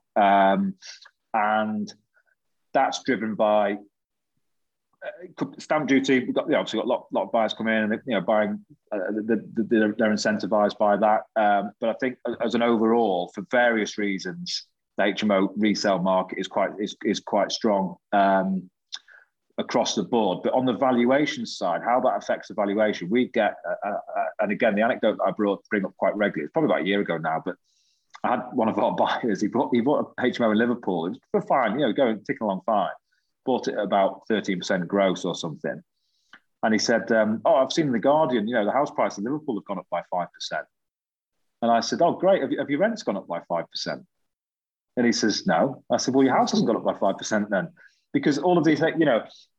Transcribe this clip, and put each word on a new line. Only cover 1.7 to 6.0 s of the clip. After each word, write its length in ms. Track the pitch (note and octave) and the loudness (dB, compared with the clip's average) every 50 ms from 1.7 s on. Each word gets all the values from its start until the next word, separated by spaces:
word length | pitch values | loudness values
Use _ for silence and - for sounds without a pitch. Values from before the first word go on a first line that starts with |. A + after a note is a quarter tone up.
| G#2+ G#2+ G#3 - - _ _ _ _ _ _ _ _ _ _ _ _ _ _ _ - | -4 -4 -6 -8 -10 _ _ _ _ _ _ _ _ _ _ _ _ _ _ _ 0
that's 300 | C#3+ C3 A#2 - - - | 0 0 0 -2 -4 -4
driven 320 | - B2+ F#2+ A2+ A2 G#2+ | -2 -2 -2 -2 -4 -2
by, 420 | - A2 G#2+ G#2+ G#2+ G#2 G2+ G2+ G#2 - - _ _ _ _ _ _ _ _ _ _ _ _ _ _ _ _ _ _ _ _ _ _ - | 0 2 2 4 4 2 2 -2 -4 -8 -16 _ _ _ _ _ _ _ _ _ _ _ _ _ _ _ _ _ _ _ _ _ _ -14
uh, 400 | - - - F3+ F3+ - - C#3+ C3+ - - | -14 -14 -14 -18 -20 -10 -8 -8 -8 -8 -14
stamp 280 | - - D#3+ D3+ D3+ A#2 | -6 -2 -2 -2 0 2
duty. 320 | C#3 C3 | 2 2